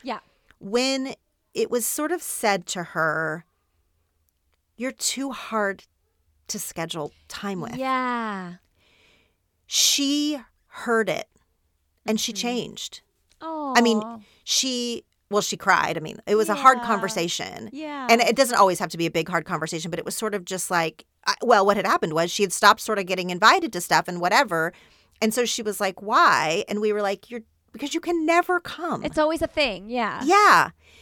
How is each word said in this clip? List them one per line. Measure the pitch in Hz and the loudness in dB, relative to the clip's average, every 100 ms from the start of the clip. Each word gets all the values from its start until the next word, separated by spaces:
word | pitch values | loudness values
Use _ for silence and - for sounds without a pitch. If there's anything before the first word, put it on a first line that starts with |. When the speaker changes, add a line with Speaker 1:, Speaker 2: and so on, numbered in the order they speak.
Speaker 1:
Yeah. | 247 214 - _ _ _ | -10 -10 -12 _ _ _
Speaker 2:
when | 196 233 262 269 262 - _ _ _ | -4 0 0 -2 -6 -10 _ _ _
it | - 226 | -4 -2
was | 240 | -2
sort | 226 - 302 | -2 -4 -2
of | 349 | -4
said | - - 226 196 180 | -6 -4 0 0 -2
to | 190 | -10
her, | 170 175 160 151 160 160 - _ _ _ _ _ _ _ _ _ _ _ _ - | -6 -2 0 0 -4 -6 -10 _ _ _ _ _ _ _ _ _ _ _ _ -8
"You're | 254 | -8
too | 262 - - 277 | -4 -6 -4 -6
hard | 233 - 220 202 196 - _ _ _ _ _ - | -8 -6 -2 -2 -4 -12 _ _ _ _ _ -12
to | 208 | -10
schedule | - - 165 165 151 - - | -10 -8 -8 -6 -10 -12 -18
time | - 202 185 | -10 -8 -8
with." | - | -8
Speaker 1:
Yeah. | 254 262 262 254 240 220 196 180 180 _ _ _ _ _ _ _ _ _ _ - | -6 -2 -2 -2 -4 -4 -8 -10 -16 _ _ _ _ _ _ _ _ _ _ -8
Speaker 2:
She | - - - 277 294 294 294 226 _ _ | 0 0 2 0 0 -2 -4 -10 _ _
heard | - - 226 202 | -10 -2 0 0
it | 156 - _ _ _ _ _ _ _ - | -4 -6 _ _ _ _ _ _ _ -4
and | 220 | -4
she | - | -4
Speaker 1:
Mm-hmm. | 208 | -6
Speaker 2:
changed. | 240 247 180 - - - _ _ _ _ | -4 -4 -6 -10 -14 -16 _ _ _ _
I | 320 320 285 247 | -12 -8 0 4
mean, | 240 220 | 4 2
Speaker 1:
Aw. | 220 233 208 _ | -2 -12 -20 _
Speaker 2:
she, | - - 262 247 240 233 - _ - | -4 -2 -2 -2 -4 -6 -12 _ -2
well, | 202 | 0
she | 202 208 | 0 -2
cried. | - 175 - 160 | 2 2 2 -2
I | |
mean, | 156 - - | -8 -8 0
it | |
was | 208 220 | 2 2
a | |
hard | 285 262 254 | 2 2 2
Speaker 1:
Yeah. | 240 | -2
Speaker 2:
conversation. | 208 190 190 170 - 92 - 208 | -2 -2 -4 -4 -4 -8 -12 -14
Speaker 1:
Yeah. | 269 311 294 254 | -12 -12 -6 2
Speaker 2:
And | 233 | 2
it | 202 233 | 4 2
doesn't | 254 240 | 2 6
always | 196 208 | 4 4
have | 175 | -4
to | 165 | -2
be | 165 | -2
a | |
big, | 165 165 | 0 -2
hard | 180 | -2
conversation, | 151 170 156 170 170 | -2 -4 -4 -6 -6
but | 165 | -6
it | |
was | - - | -6 -4
sort | 220 | -4
of | 202 | -4
just | 175 185 - | -6 -8 -2
like, | 180 160 - - _ - | 0 0 -4 -18 _ -4
I, | 202 | 0
well, | 233 220 | 6 6
what | 196 202 | 6 4
had | 190 | 4
happened | 294 190 | 2 0
was | 156 170 | 0 0
she | - | 0
had | 202 | -2
stopped | - 208 220 | 4 6 6
sort | - 208 | 2 -4
of | 185 | -2
getting | 185 180 | -4 -4
invited | 180 214 339 330 | 4 6 6 2
to | 180 | -4
stuff | - 160 175 | 2 2 2
and | 175 | -2
whatever. | 175 220 254 170 165 - _ _ _ - | 2 4 2 0 -2 -4 _ _ _ -4
And | 220 | -2
so | 220 | 0
she | 233 - | 0 -2
was | 214 202 | -4 -2
like, | 196 185 | -2 -4
"Why?" | 202 254 339 135 156 170 - | 0 4 6 4 2 0 -2
And | 208 | 0
we | 214 | 0
were | 208 | 0
like, | 202 196 - | 0 -2 -8
"You're, | 240 220 _ _ | -14 -14 _ _
because | - 285 | -12 -6
you | 330 | -6
can | 339 339 | -2 0
never | 311 339 349 359 | 2 2 2 0
come." | - - 330 - | -2 -8 -6 -4
Speaker 1:
It's | - - | -4 0
always | 302 320 | 0 0
a | 330 | -2
thing. | - 277 185 202 | 0 -2 -2 -6
Yeah. | 247 214 175 | -4 -4 -2
Speaker 2:
Yeah. | 262 392 415 185 143 - _ - | 2 6 8 8 6 -2 _ -20